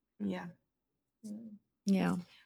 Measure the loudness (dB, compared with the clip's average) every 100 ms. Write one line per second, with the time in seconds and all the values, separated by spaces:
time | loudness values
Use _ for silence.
0 | _ -6 -4 -4 -6 -14 _ _ _ _
1 | _ _ -12 -12 -12 -16 _ _ 2 4
2 | 4 2 -4 -16